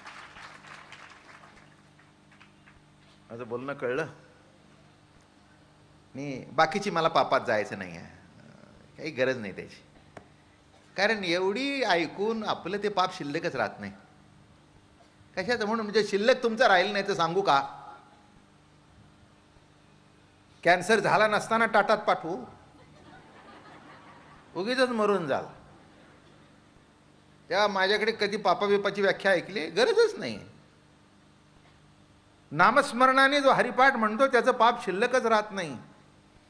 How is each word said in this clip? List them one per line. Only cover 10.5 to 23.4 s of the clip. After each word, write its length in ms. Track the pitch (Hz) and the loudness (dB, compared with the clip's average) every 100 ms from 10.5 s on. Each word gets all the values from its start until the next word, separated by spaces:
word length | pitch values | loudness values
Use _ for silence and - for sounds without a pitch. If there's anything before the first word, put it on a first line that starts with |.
| _ _ _ _ - | _ _ _ _ -2
कारण 280 | 208 214 | -2 0
एवढी 580 | 185 175 190 214 277 277 | -2 -2 -2 -2 -4 -2
ऐकून 600 | 220 175 151 - 214 226 | 0 0 -2 -4 -4 -4
आपलं 320 | 202 135 170 202 | -6 -6 -6 -6
ते 60 | 202 | -4
पाप 300 | 202 180 - | -2 -2 -4
शिल्लकच 380 | 143 160 165 131 | -8 -6 -4 -4
राहत 240 | 101 - | -4 -6
नाही. 120 | 101 101 - - - - - - _ _ _ _ _ _ - - | -14 -16 -20 -20 -20 -20 -20 -20 _ _ _ _ _ _ -12 -6
कशाचं 300 | 185 240 214 | -2 -2 -2
म्हणून, 200 | 226 208 | -4 -2
म्हणजे 180 | 208 | 0
शिल्लक 380 | 208 196 226 254 | 0 2 2 2
तुमचं 240 | 233 226 240 | 0 4 6
राहिलं 260 | 185 190 | 6 4
नाही 160 | 202 190 | 0 -2
तर 60 | |
सांगू 280 | 170 165 180 | -2 0 0
का? 200 | 170 139 - - - - - - _ _ _ _ _ _ _ - - _ - _ _ _ _ _ _ _ _ _ _ _ _ - | 4 2 2 -8 -18 -20 -20 -20 _ _ _ _ _ _ _ -20 -20 _ -20 _ _ _ _ _ _ _ _ _ _ _ _ -2
कॅन्सर 360 | 170 180 170 214 | 2 2 2 0
झाला 260 | 165 170 214 | 2 2 2
नसताना 400 | 208 - 226 226 | 0 0 0 2
टाटात 320 | 226 196 220 | 2 2 0
पाठवू, 460 | 214 180 160 214 233 - - - - - - - - - | 0 -2 -4 -10 -12 -20 -20 -20 -20 -20 -20 -20 -20 -20